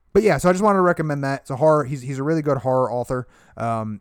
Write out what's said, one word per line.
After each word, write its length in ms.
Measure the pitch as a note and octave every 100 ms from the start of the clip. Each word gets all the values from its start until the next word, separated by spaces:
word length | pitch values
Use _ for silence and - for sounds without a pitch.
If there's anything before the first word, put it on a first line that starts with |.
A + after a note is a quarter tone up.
| _
but 80 | G3+
yeah, 160 | G#3+ C#3
so 100 | F3+
I 40 |
just 120 | F#3
wanted 140 | G#3+ G3
to 40 |
recommend 400 | F3+ E3+ D#3 C#3+
that. 180 | C#3 C3+
It's 80 | -
a 60 | B2+
horror. 280 | D#3 D3+
He's, 160 | C3 C#3+
he's 180 | B2+ C3+
a 40 |
really 200 | C#3 E3
good 160 | D3 C3
horror 320 | C3 C3 B2
author, 380 | A#2+ A#2+ B2+ B2 _ _ -
um, 440 | A#2 A2+ A2 G#2